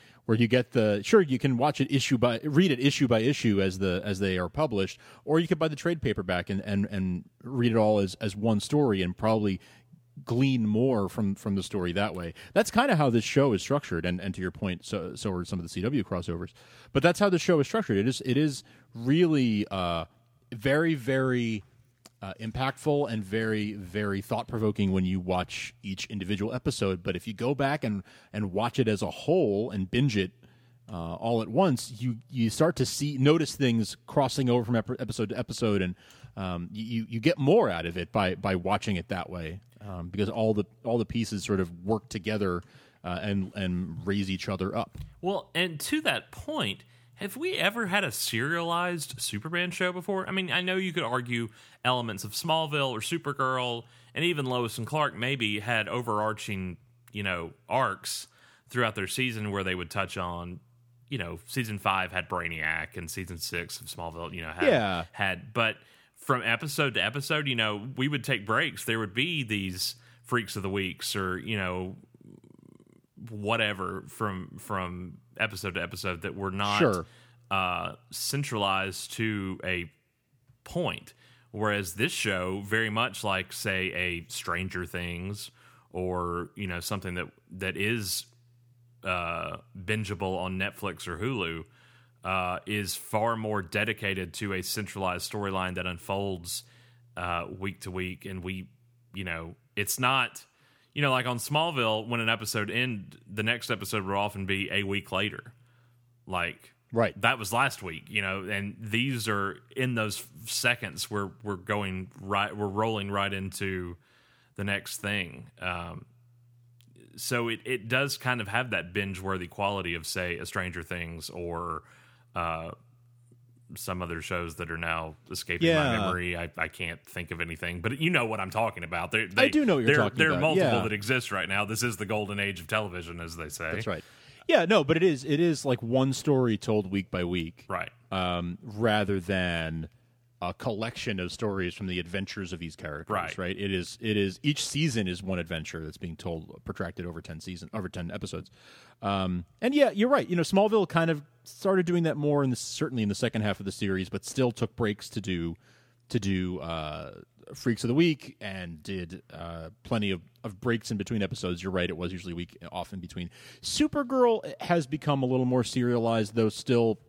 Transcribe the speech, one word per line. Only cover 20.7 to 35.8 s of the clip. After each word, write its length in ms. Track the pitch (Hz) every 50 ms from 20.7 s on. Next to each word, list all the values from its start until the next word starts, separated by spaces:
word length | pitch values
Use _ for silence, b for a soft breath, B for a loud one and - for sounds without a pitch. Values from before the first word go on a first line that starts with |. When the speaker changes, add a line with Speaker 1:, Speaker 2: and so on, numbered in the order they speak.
| 139 151 165 165 160
Speaker 1:
very, 720 | 135 110 135 131 135 131 131 127 123 117 113 110 101 - - _ - _ _ _ _ _ - _ _
uh, 120 | 98 95 - -
impactful 680 | 113 110 110 127 135 135 135 - - 156 147 143 143 110
and 140 | 113 110 98
very, 480 | 92 104 113 113 110 110 107 104 107 101
very 480 | 104 95 87 90 107 104 101 98 98
thought-provoking 680 | 98 - 117 107 117 - 120 110 110 107 104 - 101 95
when 140 | 95 95 92
you 160 | 92 95 92
watch 520 | 90 90 90 90 85 - - - - - - _ -
each 220 | 98 95 - -
individual 460 | - 110 101 92 92 104 92 101 110 123
episode. 480 | 127 - 147 - - - 98 92 85
But 140 | 87 - 90
if 100 | 175 -
you 80 | 117 104
go 220 | - 113 131 143
back 300 | 127 139 135 147 156 -
and, 180 | 113 104 95 - B B B B B B
and 180 | 107 107 95
watch 260 | 87 101 113 120 -
it 120 | - 120 110
as 120 | 107 92
a 80 | 107 78
whole 640 | - - - 147 170 185 151 107 98 101 113 -
and 180 | 110 98 92 90
binge 280 | - 120 139 139 107
it, 140 | 101 92 90 - _ b b b b b b b b b -
uh, 220 | 92 87 82 82 87
all 280 | - - 113 120 113
at 60 | 113
once, 460 | - 113 156 190 170 127 - - - 123 107
you, 160 | 123 127 113 117 - -
you 200 | 135 127 117 110
start 260 | - - 156 160 -
to 100 | - 127
see, 320 | - - - 139 147 143
notice 380 | 131 135 147 156 165 147 - -
things 400 | - 139 123 117 113 107 - - - _
crossing 440 | - - 147 135 123 - 143 131 123
over 160 | 120 123 113
from 100 | 104 123
ep-, 240 | 113 104 - 123 -
episode 300 | 127 107 110 - 110 101
to 100 | 117 123
episode, 420 | 113 - - - 120 110 101 98